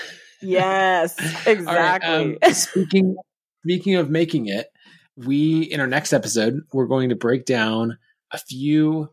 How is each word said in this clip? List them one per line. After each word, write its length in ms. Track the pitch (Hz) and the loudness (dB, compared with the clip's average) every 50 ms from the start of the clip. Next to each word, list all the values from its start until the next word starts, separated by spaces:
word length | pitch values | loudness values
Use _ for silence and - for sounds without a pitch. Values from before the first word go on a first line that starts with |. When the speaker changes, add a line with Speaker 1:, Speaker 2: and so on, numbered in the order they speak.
| - - - - - - _ _ | -12 -14 -16 -20 -20 -20 _ _
Speaker 1:
Yes, 720 | 196 190 180 185 185 190 190 190 190 185 185 175 165 175 - - 170 160 160 | -6 -2 0 2 2 2 2 2 2 2 2 2 0 -2 -4 -6 -6 -6 -6
Speaker 2:
<laughs> 100 | - - | -2 0
All 80 | 226 220 196 170 | 2 2 2 0
right, 340 | 165 170 170 170 180 185 190 175 | 0 0 2 2 2 0 0 0
um, 340 | 165 160 160 160 156 151 - | -2 0 0 0 -2 0 4
Speaker 1:
exactly. 120 | 294 359 262 | 4 4 4
<laughs> 0 | |
Speaker 2:
speaking, 640 | - - - - 190 185 - 196 196 190 185 190 190 - _ _ _ _ _ _ _ - | 2 -2 -2 0 -2 0 2 2 2 2 2 0 -4 -10 _ _ _ _ _ _ _ -4
speaking 320 | 160 180 180 - 196 190 | -2 -2 0 0 0 2
of 140 | 180 160 135 | 2 2 0
making 380 | 156 165 170 165 170 143 113 | 0 0 0 0 0 -2 -2
it, 200 | 101 98 107 - - _ _ _ - - _ _ _ _ | -2 -4 -6 -6 -8 _ _ _ -20 -20 _ _ _ _
we, 440 | 135 117 131 139 147 151 156 160 160 160 | -10 -4 -2 0 2 2 2 2 0 0
in 160 | 143 156 147 | -2 -2 -2
our 80 | 135 | -2
next 260 | 127 131 151 - - 151 | 0 0 -2 0 2 0
episode, 480 | 131 104 - - 113 107 113 131 147 156 _ | 0 0 0 0 0 0 0 0 -2 -6 _
we're 140 | - 131 127 | -2 -2 0
going 220 | 117 135 131 127 123 | 0 0 0 0 0
to 60 | 120 | 0
break 300 | 110 - 117 131 131 123 | -2 0 0 0 0 0
down 520 | - 127 117 110 110 110 113 113 113 117 - _ _ _ _ _ _ | 0 0 0 0 0 0 -2 -2 -4 -6 -8 _ _ _ _ _ _
a 60 | - | -14
few 720 | - - - 131 127 139 147 151 156 156 156 156 160 151 147 | -14 -14 -14 -10 -6 -2 2 2 4 4 2 0 -2 -4 -8